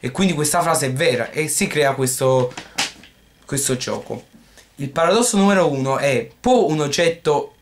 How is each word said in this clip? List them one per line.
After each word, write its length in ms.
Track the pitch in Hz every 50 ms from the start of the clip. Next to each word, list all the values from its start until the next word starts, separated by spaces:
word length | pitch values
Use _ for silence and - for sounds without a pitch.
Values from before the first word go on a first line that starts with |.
e 100 | - 123
quindi 220 | 127 - 196 185 165
questa 280 | 143 151 147 - 175
frase 240 | 156 165 160 160 147
è 60 | 131
vera 380 | 127 135 165 156 127 117 113 -
e 180 | - 139 156 151
si 180 | - - -
crea 260 | - - 151 143 139
questo, 600 | 135 135 131 127 127 - 135 131 131 131 127 123 - - - - - - - - - - - - _ _ _ _ _ _ -
questo 320 | - 143 131 - - 131
gioco. 500 | 123 - - 104 107 - - 117 110 - _ _ - - _ _ - - _ _
Il 140 | - 143 131
paradosso 460 | - 170 165 170 190 226 240 240 -
numero 340 | 202 196 196 202 190 175 156
uno 280 | 143 135 131 135 135 -
è: 300 | 135 143 131 120 113 - - _
può 260 | - 247 254 247 196
un 140 | 151 156 156
oggetto 720 | 147 143 139 - 170 165 165 - _ 156 147 - - - - _